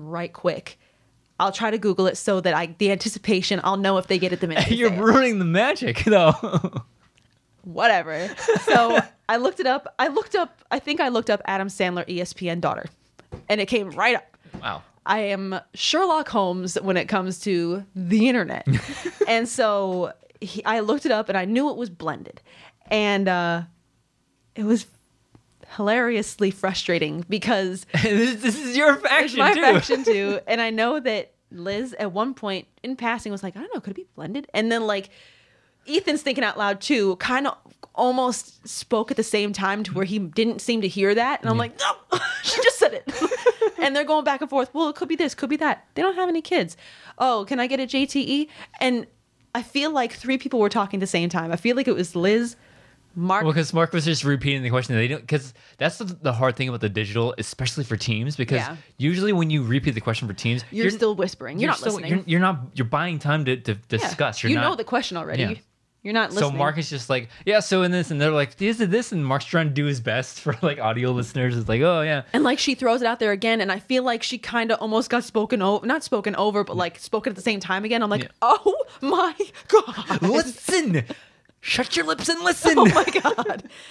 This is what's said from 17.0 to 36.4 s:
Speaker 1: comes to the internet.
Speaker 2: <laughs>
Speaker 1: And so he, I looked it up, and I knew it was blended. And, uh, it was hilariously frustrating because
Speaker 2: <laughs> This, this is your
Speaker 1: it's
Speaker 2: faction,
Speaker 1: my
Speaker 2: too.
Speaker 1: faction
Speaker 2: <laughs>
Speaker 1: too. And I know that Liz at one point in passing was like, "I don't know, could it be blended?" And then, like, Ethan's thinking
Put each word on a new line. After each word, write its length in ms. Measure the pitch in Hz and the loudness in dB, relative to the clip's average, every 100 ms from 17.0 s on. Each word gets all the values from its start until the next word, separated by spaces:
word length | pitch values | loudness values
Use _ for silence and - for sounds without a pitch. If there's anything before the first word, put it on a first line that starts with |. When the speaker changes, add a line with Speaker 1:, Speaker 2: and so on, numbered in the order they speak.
| - | 0
Speaker 1:
comes 320 | 202 185 185 | -2 -2 -4
to 440 | 208 175 170 190 196 190 | -2 0 0 -4 -8 -8
the 340 | 175 208 247 | 2 4 4
internet. 380 | 247 170 - - | 2 -2 -4 0
Speaker 2:
<laughs> 40 | 127 - 285 349 - 415 | 0 -2 -10 -6 -2 2
Speaker 1:
And 200 | 233 233 | 2 0
so 600 | - 220 202 190 180 175 - - - | 0 2 2 0 -2 -4 -8 -20 -14
he, 220 | 196 202 - | -12 -6 -2
I 160 | 226 | 0
looked 240 | 214 285 285 | 0 0 2
it 40 | |
up, 160 | 214 208 | 0 0
and 80 | 190 | -2
I 80 | 185 | 0
knew 240 | 233 285 | 0 0
it 60 | 226 | -2
was 120 | 240 | -8
blended. 520 | 170 160 139 - - _ - - _ - | -8 -8 -8 -10 -20 _ -20 -20 _ -2
And, 400 | 214 208 196 190 | 0 2 2 2
uh, 360 | 180 170 170 170 _ _ _ _ _ _ _ _ - | 2 0 -2 -6 _ _ _ _ _ _ _ _ -4
it 80 | 214 | 2
was 200 | 226 - _ _ _ _ - _ _ - - | 2 0 _ _ _ _ -20 _ _ -12 -2
hilariously 720 | 208 240 240 226 - - 196 | 2 2 2 0 -2 0 0
frustrating 720 | 196 190 185 - 170 151 156 170 | 0 -2 -2 0 0 0 -4 -4
because 560 | 180 220 208 190 185 - | -2 0 0 0 -4 -4
Speaker 2:
<laughs> 80 | 156 | 0
This, 380 | 226 208 240 220 | 2 4 4 2
this 160 | 254 247 | -2 -2
is 160 | 262 254 | -2 4
your 180 | 302 | 4
Speaker 1:
it's 80 | 277 - | 4 4
Speaker 2:
faction, 320 | 285 294 247 | 2 2 4
Speaker 1:
my 140 | 277 | 4
Speaker 2:
too. 80 | 330 | 4
Speaker 1:
faction 420 | 285 185 - 262 | 4 2 2 0
Speaker 2:
<laughs> 0 | |
Speaker 1:
too. 360 | 247 208 196 202 - | 2 2 0 -2 -2
And 120 | 226 | -2
I 80 | 226 | 0
know 300 | 220 233 302 | 0 0 0
that 320 | 247 214 - _ _ | -2 -4 -6 _ _
Liz 440 | 175 180 202 254 - | -10 -6 -6 -6 -6
at 120 | 208 | -4
one 220 | 185 240 | -2 -4
point 340 | 262 208 190 - _ | -4 -6 -6 -8 _
in 120 | 240 262 | -10 -6
passing 360 | 233 226 214 | -4 -4 -6
was 120 | 196 | -8
like, 120 | 190 190 | -8 -10
"I 40 | |
don't 120 | 359 | -10
know, 60 | 330 | -10
could 120 | 196 | -10
it 40 | 196 | -12
be 100 | 370 - | -14 -14
blended?" 320 | 147 254 302 | -10 -10 -6
And 180 | 208 226 | -2 0
then, 160 | 226 214 | 0 -2
like, 220 | 202 196 - - _ _ _ _ _ - | -4 -6 -16 -20 _ _ _ _ _ -4
Ethan's 340 | 320 392 302 | -2 0 -2
thinking 220 | 269 254 | -2 -2